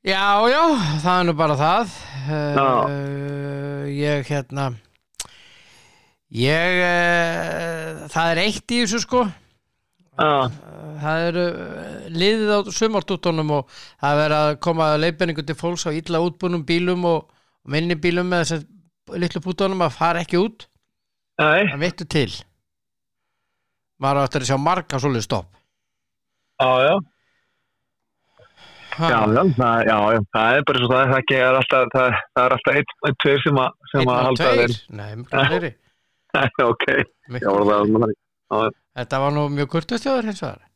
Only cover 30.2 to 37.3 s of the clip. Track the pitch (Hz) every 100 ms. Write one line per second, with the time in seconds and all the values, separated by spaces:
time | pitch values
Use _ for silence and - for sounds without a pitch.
30.2 | 101 113 113 135 147 131 120 127 131 131
31.2 | 127 135 127 131 127 131 120 135 127 110
32.2 | - - 123 127 - 139 143 - 147 135
33.2 | 147 139 151 139 127 - - 143 127 123
34.2 | 127 127 156 120 120 113 - 107 104 110
35.2 | 120 139 135 175 160 - _ _ _ _
36.2 | _ - 131 - 123 117 - 139 135 _
37.2 | -